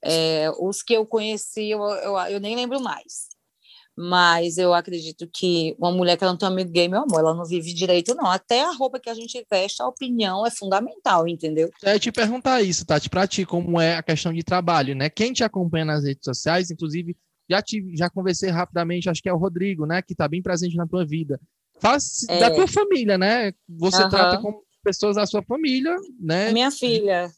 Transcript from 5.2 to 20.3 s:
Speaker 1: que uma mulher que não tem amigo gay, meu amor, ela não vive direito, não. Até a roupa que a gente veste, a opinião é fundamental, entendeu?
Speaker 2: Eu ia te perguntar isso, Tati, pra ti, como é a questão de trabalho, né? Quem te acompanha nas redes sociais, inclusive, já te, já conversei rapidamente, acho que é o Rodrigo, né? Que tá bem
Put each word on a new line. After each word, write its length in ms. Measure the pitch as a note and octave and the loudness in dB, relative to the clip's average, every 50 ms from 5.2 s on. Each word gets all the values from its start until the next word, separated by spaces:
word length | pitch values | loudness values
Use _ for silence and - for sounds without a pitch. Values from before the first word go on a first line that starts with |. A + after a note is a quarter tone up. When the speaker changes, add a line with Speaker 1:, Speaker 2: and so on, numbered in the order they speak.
| F3 E3 _ | -14 -12 _
Speaker 1:
que 420 | - - F3+ F3 E3+ E3 D#3+ - - | -4 0 0 2 2 0 -2 -2 -2
uma 120 | E3+ F3 | -2 0
mulher 280 | F3+ F3+ F3+ F3 F3 E3+ | 2 2 2 2 2 2
que 60 | G3 | 2
não 120 | F#3 F3+ | 0 0
tem 100 | E3+ - | 0 -2
amigo 240 | F#3+ F#3+ F#3 F#3 F3+ | -2 0 -2 -4 0
gay, 160 | E3 F3 F3 | 2 2 2
meu 140 | F3 F3+ G#3 | 2 2 0
amor, 180 | C#4+ D4+ F#3+ D#3+ | 0 2 2 4
ela 140 | D#3 D#3+ D#3+ | 4 4 2
não 120 | E3+ F3 | 0 -4
vive 260 | D#3+ F3 F3 D#3+ E3 F3 | -4 -4 -4 -4 -4 -6
direito, 420 | E3 F#3+ F3+ F3+ F3 E3+ - B3 | -4 2 2 4 2 4 0 -2
não. 120 | D4 D#4 | 0 2
Até 360 | F#3+ F3+ F#3+ _ _ A#3 A#3+ C#4+ | 0 0 0 _ _ 0 2 2
a 80 | E4+ F4 | 0 -2
roupa 280 | B3 C4+ C4 B3+ C4 | -2 -4 -4 -4 -6
que 80 | B3+ A#3 | -10 -10
a 60 | A3+ | -10
gente 280 | A3+ A3+ A#3 - B3 A3+ _ | -10 -10 -12 -12 -14 -8 _
veste, 300 | G#3+ F#3+ F#3 G3+ - - | 0 0 0 0 -4 -4
a 60 | A#3+ B3 | -6 -6
opinião 560 | B3+ - C#4 B3+ B3 A#3 A3 F#3+ F#3 G3 G#3+ | -6 -6 -6 -4 -2 0 0 0 0 0 -2
é 40 | A#3 | -2
fundamental, 760 | - - G#3 G3 F#3+ G3 A3+ C4 - - _ - G3+ F3 E3 | -2 -4 -4 0 0 0 0 -2 -10 -6 _ 2 4 4 4
entendeu? 440 | E3+ E3+ D#3+ - D#3+ D#3 D#3 D#3+ E3+ - _ - | 2 -2 -4 -4 -4 0 0 0 0 -2 _ 0
Speaker 2:
Eu 100 | G3 G3+ | 2 2
ia 40 | G#3+ | 2
te 140 | - A#3+ A3 | 2 0 0
perguntar 480 | - A#3 G#3+ A#3+ B3+ - C4+ C4 B3+ | 0 0 0 0 0 0 2 2 4
isso, 240 | G#3+ F#3+ E3+ - - | 2 2 0 -4 0
Tati, 240 | - D#3 D3+ - - | 0 0 0 0 0
pra 180 | - F3+ F#3+ | 0 0 0
ti, 200 | G3 - - F#3+ | 0 0 -2 -4
como 340 | - - F3 F3 F3 E3+ E3+ | -2 -2 -4 -2 0 2 2
é 160 | E3 D#3+ E3+ | 4 2 2
a 60 | E3 D#3+ | 0 0
questão 320 | - E3 D3 - F3 E3 | -2 -2 0 0 -4 -4
de 80 | E3 D#3+ | -4 -2
trabalho, 520 | - F3+ F3+ F3 E3+ E3+ D#3+ C#3 C3 C#3 | 0 0 0 2 4 2 2 2 2 -2
né? 140 | C3+ C3+ D#3 | -2 -2 -4
Quem 240 | - - G#3+ B3 C4 | -2 -2 -4 -2 0
te 100 | - A#3+ | 0 -2
acompanha 440 | G#3+ - F#3+ F3+ E3+ D#3+ E3 D#3+ | 0 0 -2 -2 0 0 -2 0
nas 180 | D#3 D3+ D3+ C#3+ | 0 0 0 0
redes 200 | C#3+ C3+ - - | -2 -4 -4 -6
sociais, 460 | - B2+ - - D3+ D#3+ F3+ F#3 F3 | -6 -6 -4 0 0 2 2 0 -2
inclusive, 460 | E3+ D#3 E3+ D#3 D3 E3+ F3 E3 F3 _ _ _ _ _ _ _ | -6 -8 -6 -6 -4 -6 -6 -6 -10 _ _ _ _ _ _ _
já 140 | F3+ G3 G#3+ | 0 0 0
te, 200 | - - G#3+ F#3+ F#3 E3+ | -2 -6 -6 -6 -6 -4
já 140 | D3+ E3+ F3 | -2 -2 -2
conversei 400 | _ F#3+ F#3 F#3+ F3+ - - F#3+ | _ -2 -2 -2 -2 0 0 0
rapidamente, 580 | F3 E3 F3+ - - E3+ E3+ E3 F3 F3+ F3 F#3+ | 0 0 -2 -2 -2 -4 -2 -2 -2 -2 -2 -2
acho 140 | E3+ D3+ - | -4 -2 -2
que 80 | F#3+ | -2
é 20 | F3+ | -2
o 60 | E3+ | 0
Rodrigo, 480 | E3+ G3 F3 F3 F#3 G3+ F#3+ D#3+ D3+ | 0 -2 -2 -2 -2 -2 -2 -2 -2
né? 160 | D3+ E3 F3+ F#3 | -2 -2 -2 -2
Que 120 | _ F#3 | _ -4
tá 140 | - D#3+ | -2 -2
bem 140 | D3 | -2